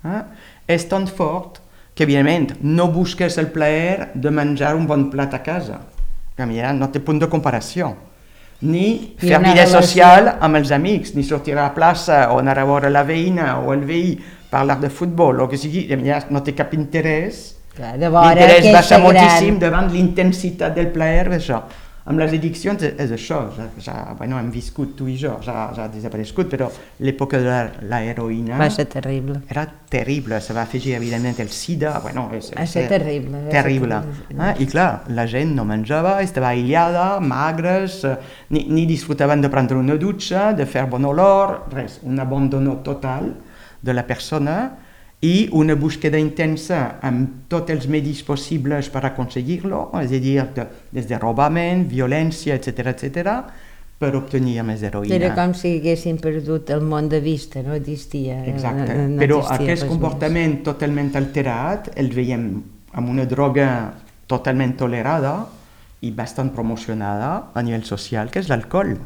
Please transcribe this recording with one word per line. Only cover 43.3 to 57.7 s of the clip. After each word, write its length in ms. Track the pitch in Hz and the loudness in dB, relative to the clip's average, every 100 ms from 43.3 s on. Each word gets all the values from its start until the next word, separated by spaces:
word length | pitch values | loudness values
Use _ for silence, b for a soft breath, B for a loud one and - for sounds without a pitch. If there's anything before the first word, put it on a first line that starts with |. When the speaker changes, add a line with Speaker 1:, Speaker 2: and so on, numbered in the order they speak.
| - b b b b | -10 b b b b
Speaker 1:
de 160 | 123 123 | -4 -4
la 80 | |
persona 540 | 120 127 - 156 143 170 262 B B B B B | -4 -8 -6 -4 -2 -2 -6 B B B B B
i 220 | 165 185 220 156 | 2 2 2 2
una 220 | 156 151 | 2 2
búsqueda 400 | 156 156 156 156 | -2 -2 0 0
intensa 800 | 151 151 160 156 - 175 120 - | 0 -2 -2 -2 -4 -4 -4 -4
amb 460 | 135 123 131 - - | -4 -2 -2 -6 -6
tots 240 | 170 170 | -4 -2
els 140 | 151 131 | -4 -2
medis 320 | 151 143 143 - | -2 -2 -6 -6
possibles 640 | 143 - 160 131 147 139 | -6 -4 -4 -2 -4 -4
per 140 | 135 135 | -4 -4
aconseguir-lo, 760 | 135 123 131 127 175 185 78 - 175 | -4 -6 -4 -4 -4 -4 -6 -6 -6
és 100 | 131 | -2
a 80 | 131 | -2
dir, 140 | 131 135 135 | 0 0 -2
de, 140 | 131 117 B B | -6 -10 B B
des 160 | 131 113 | -10 -6
de 80 | 113 | -4
robament, 680 | 113 113 147 165 170 180 180 | -2 0 2 2 0 0 0
violència, 720 | 123 127 147 160 160 - 135 | -2 0 0 -2 -4 -4 -4
etcètera, 320 | - - 123 | -4 -6 -6
etcètera, 460 | 123 139 139 175 233 262 b b b b - | -6 -6 -4 -4 -4 -8 b b b b -6
per 60 | 143 131 | -4 -2
obtenir 380 | 131 135 127 117 113 | -4 -2 -2 -2 -4
més 160 | 107 | -4
heroïna. 320 | 123 104 104 185 | -6 -6 -2 0
Speaker 2:
Era 160 | 175 | 0
com 220 | 180 175 180 | 0 -2 -2
si 220 | 180 165 | -2 -2
haguessin 420 | 156 165 170 160 | -2 -2 -2 -4
perdut 540 | 160 156 143 160 139 147 | -4 -4 -4 -6 -2 -2
el 80 | |
món 240 | 156 151 151 | -2 -2 0
de 140 | 156 | -2
vista, 400 | 147 151 - 139 | -2 -4 -6 -10
no 80 | 131 | -6